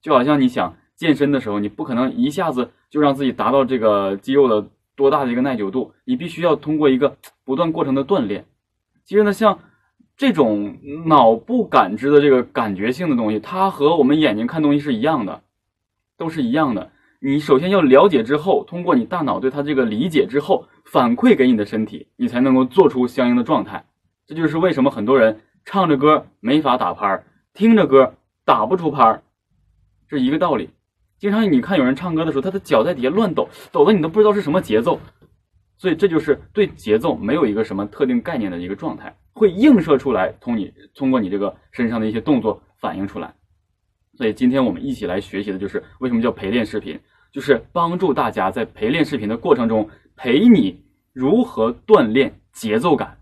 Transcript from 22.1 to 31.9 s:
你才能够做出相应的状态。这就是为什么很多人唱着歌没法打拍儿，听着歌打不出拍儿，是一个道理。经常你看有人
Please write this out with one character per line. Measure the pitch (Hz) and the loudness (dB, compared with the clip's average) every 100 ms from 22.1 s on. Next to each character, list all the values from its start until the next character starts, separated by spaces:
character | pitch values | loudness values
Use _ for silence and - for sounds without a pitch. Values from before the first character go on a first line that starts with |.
| _ | _
你 | 123 | -6
才 | 120 | -2
能 | 131 | 2
够 | 131 | 2
做 | 127 185 160 | 2 4 4
出 | 127 123 | 4 -4
相 | 127 123 | 0 0
应 | |
的 | 123 | 0
状 | 113 143 | 0 -2
态。 | 101 90 _ _ _ _ _ | -2 -12 _ _ _ _ _
这 | |
就 | 156 160 | -4 -4
是 | 160 | 0
为 | 180 | 0
什 | 135 | 2
么 | 135 | 0
很 | 123 104 | 0 0
多 | 135 | 4
人 | 110 107 _ _ | 4 0 _ _
唱 | - 196 175 | -6 -2 0
着 | 143 | 2
歌 | 139 202 - _ | 4 2 0 _
没 | 110 151 | -2 0
法 | 147 120 | 0 -2
打 | 92 | -2
拍 | - 101 | -4 -4
儿， | 95 _ _ _ | -4 _ _ _
听 | - 214 | -2 4
着 | 220 156 | 4 6
歌 | 135 131 - _ _ | 4 4 0 _ _
打 | - 123 110 | -2 0 2
不 | 185 | 0
出 | 165 | -2
拍 | 131 | 2
儿， | 117 107 _ _ _ _ _ _ _ _ _ | 2 2 _ _ _ _ _ _ _ _ _
是 | 147 | -4
一 | 127 | -2
个 | 151 | 0
道 | 175 | 0
理。 | 127 87 _ _ _ _ _ | -2 -6 _ _ _ _ _
经 | 202 | -4
常 | 208 214 | 0 2
你 | 139 | 0
看 | - 185 | 0 -2
有 | |
人 | 127 | 0